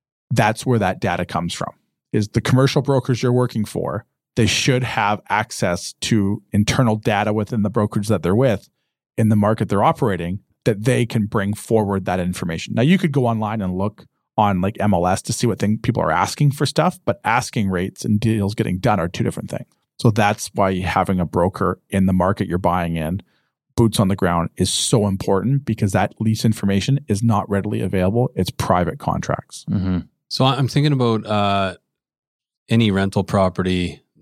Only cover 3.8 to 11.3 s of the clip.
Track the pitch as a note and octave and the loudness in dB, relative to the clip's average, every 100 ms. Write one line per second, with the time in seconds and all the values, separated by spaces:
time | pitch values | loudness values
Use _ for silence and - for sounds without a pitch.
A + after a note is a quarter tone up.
3.8 | E2 G2 - _ _ - A2 - - B2+ | -6 -6 -10 _ _ 0 0 2 2 0
4.8 | B2 - G#2 G#2 - G#2 A2 - G2 F2 | 0 0 0 0 -2 -2 -2 -2 -2 -2
5.8 | - - - A2+ G2 G#2 _ G2+ G#2 - | -6 -8 0 0 0 -2 _ 0 2 2
6.8 | B2 A2 A2+ G2+ G#2+ G#2+ G#2 A2+ G2+ A2+ | 2 2 0 0 0 -2 -2 -2 0 0
7.8 | G#2 G#2+ G2+ G2 E2+ G#2 C3+ G2 - _ | 0 -2 0 0 2 2 2 0 -4 _
8.8 | _ _ _ - G#2+ G#2+ G#2 A2 G2 G2+ | _ _ _ 0 2 4 4 2 0 2
9.8 | C3 D#3+ A#2+ F2+ E2+ F#2+ _ _ - G2+ | 2 2 -2 -2 -4 -6 _ _ -2 0
10.8 | A2+ B2 A2+ A#2 G2+ | 0 2 0 0 0